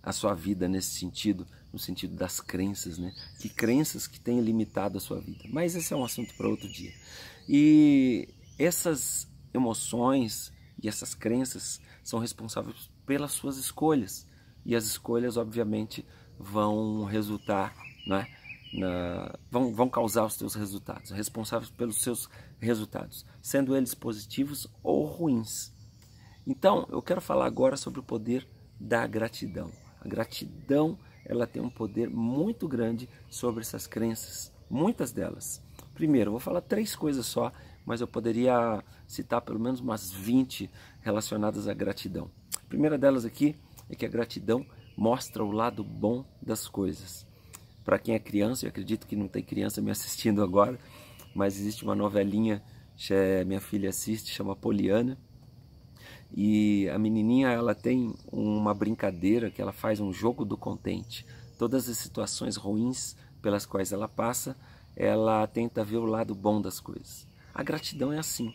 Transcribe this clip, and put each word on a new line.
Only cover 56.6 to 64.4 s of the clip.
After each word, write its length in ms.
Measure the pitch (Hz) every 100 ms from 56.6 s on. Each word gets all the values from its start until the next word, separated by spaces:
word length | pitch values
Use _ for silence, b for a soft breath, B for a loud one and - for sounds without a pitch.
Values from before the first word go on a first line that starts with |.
| 107 101 95
a 100 | 104
menininha, 500 | 107 110 110 123 135
ela 240 | 117 117
tem 400 | 104 120 127 117 - -
uma 420 | - 107 107 104
brincadeira 760 | 101 107 110 101 90 92 117 110
que 120 | -
ela 120 | 98
faz, 260 | - 110 104
um 140 | 101
jogo 320 | 92 113 - 110
do 100 | 104
contente. 720 | 104 95 - 92 113 - - B B -
Todas 320 | 131 131 123
as 80 | 113
situações 580 | - - 104 - 117 104
ruins 600 | 101 107 120 127 - - B -
pelas 240 | 107 101 -
quais 260 | 98 95
ela 160 | 98 110
passa, 480 | - 117 123